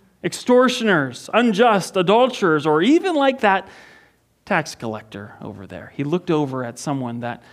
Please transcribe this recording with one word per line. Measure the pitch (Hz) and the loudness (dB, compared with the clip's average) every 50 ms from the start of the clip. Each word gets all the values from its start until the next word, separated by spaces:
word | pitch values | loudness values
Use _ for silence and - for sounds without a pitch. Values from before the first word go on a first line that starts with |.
| _ _ _ _ | _ _ _ _
extortioners, | - 170 - - - - 247 247 262 247 247 - 226 214 185 151 139 127 120 - - - | -8 -8 -8 -4 0 2 4 4 4 4 2 0 0 2 2 2 0 -2 -6 -12 -8 -2
unjust, | - 220 240 233 202 185 247 233 214 190 160 - - | 0 2 2 2 4 4 4 4 4 2 0 -2 -2
adulterers, | 190 175 170 208 233 254 254 - - 208 170 156 151 139 | 0 2 4 4 4 4 2 0 0 0 2 2 2 2
or | 156 151 156 | 2 2 4
even | 180 247 311 349 392 381 330 | 4 4 4 2 2 0 0
like | 285 277 269 262 269 | 0 2 0 0 2
that | 220 202 190 190 - - - - - - - - _ _ _ _ _ _ _ _ - | 2 2 2 0 -2 -8 -18 -20 -20 -20 -20 -20 _ _ _ _ _ _ _ _ -6
tax | - 202 165 147 - - | -4 -2 -2 -2 -4 -8
collector | - 127 113 107 107 107 - - 101 104 107 - - | -10 -8 -8 -8 -10 -12 -14 -16 -16 -14 -16 -16 -16
over | - 110 101 101 95 | -16 -14 -14 -14 -16
there." | - 95 82 - - - | -16 -16 -16 -16 -14 -10
He | - 139 | -8 -6
looked | 147 170 180 180 - | -4 -4 -4 -2 0
over | 160 151 147 135 131 131 123 | 0 0 0 -2 -4 -6 -8
at | 117 120 - | -8 -10 -10
someone | - 151 143 135 123 120 117 120 | -6 -6 -4 -4 -6 -8 -8 -8
that | 120 120 117 - - - | -8 -8 -10 -10 -16 -20